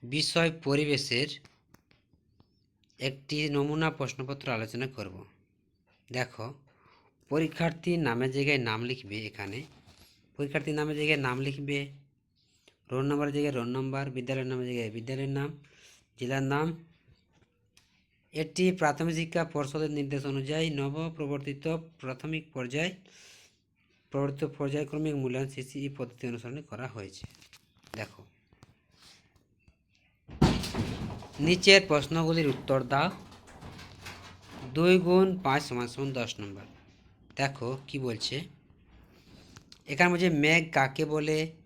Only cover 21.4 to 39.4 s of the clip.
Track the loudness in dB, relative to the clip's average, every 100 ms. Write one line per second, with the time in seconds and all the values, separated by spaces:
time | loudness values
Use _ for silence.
21.4 | -6 -6 -4 -4 -6 _ -10 -8 -4 -6
22.4 | -6 -8 -4 -2 -2 -4 -20 -20 -20 -20
23.4 | -20 _ _ _ _ _ _ -2 -2 -2
24.4 | -4 -2 -2 -2 -2 -2 -2 0 0 -2
25.4 | -4 -6 -10 -8 -8 -6 -10 -6 -6 -6
26.4 | -8 -12 -12 -10 -10 -10 -12 -12 -18 -20
27.4 | -20 -20 _ _ -16 -10 -10 -12 -20 _
28.4 | _ _ -20 _ _ _ -20 -20 _ _
29.4 | _ _ _ _ _ _ _ _ _ 4
30.4 | 4 4 0 -2 -2 -4 -6 -8 -14 -2
31.4 | 4 6 10 8 8 2 2 0 2 2
32.4 | 2 0 2 0 2 2 2 -2 -16 -20
33.4 | -20 -18 -16 -16 -18 -16 -16 -16 -18 -20
34.4 | -20 -16 -6 2 8 8 8 6 6 4
35.4 | 2 2 0 -4 -4 -4 -4 -2 -4 -6
36.4 | -10 -10 -16 -20 -20 -20 -20 _ -20 -4
37.4 | -2 -2 -6 -6 -8 -6 -4 -4 -4 -6
38.4 | -8 -16 _ -20 -20 -20 -20 -20 -20 -20